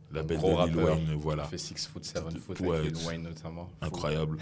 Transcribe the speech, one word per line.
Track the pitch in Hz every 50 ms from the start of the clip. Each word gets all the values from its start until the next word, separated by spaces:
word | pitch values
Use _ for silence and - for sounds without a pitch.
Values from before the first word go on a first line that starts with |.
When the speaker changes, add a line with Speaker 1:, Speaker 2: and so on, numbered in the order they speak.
| - -
Speaker 1:
Un | 71
Speaker 2:
label | 80 78 80 82 78
Speaker 1:
gros | 87 95 90 85
Speaker 2:
de | 87 85
Lil | 82 80
Speaker 1:
rappeur. | 82 80 80
Speaker 2:
Wayne, | 80 80 80 76
voilà. | 76 73 78 76 76 73
Speaker 1:
Il | 73
fait | 82 82
six | - - 80 - -
foot, | - - 90 -
seven | - - 85 80 82 82 -
foot | - - 90 87
Speaker 2:
Ouais, | 92 90 82 80
Speaker 1:
avec | 78 80
Lil | 80
Speaker 2:
c'est | 80 80
Speaker 1:
Wayne | 82 82 82
notamment. | 82 85 80 78 85 82 82 85 85
Fou. | 85 - - 80
Speaker 2:
incroyable. | 80 78 - - 76 76 78 78 76 78 78